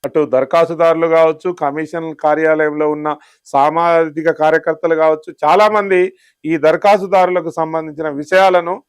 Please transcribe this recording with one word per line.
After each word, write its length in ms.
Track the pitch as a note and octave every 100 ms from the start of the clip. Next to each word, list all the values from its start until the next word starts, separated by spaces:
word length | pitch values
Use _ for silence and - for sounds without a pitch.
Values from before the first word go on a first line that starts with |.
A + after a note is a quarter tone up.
అటు 160 | C#3 D#3+ C#3+
దరఖాస్తుదారులు 720 | B2+ C3+ E3 E3 E3 E3 E3 E3
కావచ్చు, 420 | E3 D#3+ D#3 F3+
కమిషన్ 600 | F3 D3 C#3+ D#3 E3+ D#3+
కార్యాలయంలో 760 | D3 D3+ D3+ D#3+ D#3 D3+ D3+ D3+
ఉన్న 180 | D3+ D3+ D3 _ _
సామాజిక 880 | _ C#3 D3 D#3+ E3+ E3 E3 D3+ D#3+
కార్యకర్తలు 640 | D#3 D#3 D#3 D#3+ D#3 E3+
కావచ్చు, 400 | D#3+ D#3 D#3 D#3 D3+
చాలామంది 680 | D3+ F3+ G#3+ G#3+ G3+ F#3 F#3 F#3 _ _
ఈ 120 | D#3 D#3+
దరఖాస్తుదారులకు 920 | D3+ D#3+ G3+ G3+ F#3+ F#3+ F3+ F3+ E3
సంబంధించిన 580 | D#3+ D#3+ D#3+ D#3+ D3+ D#3+
విషయాలను 760 | C#3+ D3 F#3 F#3+ F3+ E3+ G3